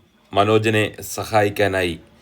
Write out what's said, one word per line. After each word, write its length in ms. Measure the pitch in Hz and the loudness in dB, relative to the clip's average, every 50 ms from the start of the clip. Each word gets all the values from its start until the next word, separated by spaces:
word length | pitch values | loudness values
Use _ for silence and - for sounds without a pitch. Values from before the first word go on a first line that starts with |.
| _ _ _ _ _ _ - | _ _ _ _ _ _ 0
മനോജിനെ 580 | 98 101 104 110 110 110 113 110 107 104 - - - 90 - - | 0 2 4 2 2 2 2 0 0 0 -2 -4 -10 -14 -12 -10
സഹായിക്കാനായി 880 | - 95 - 110 107 104 104 101 101 101 98 95 92 92 87 82 82 - - _ _ | -10 -6 0 2 2 2 2 2 0 0 0 0 0 -2 -2 -4 -8 -12 -20 _ _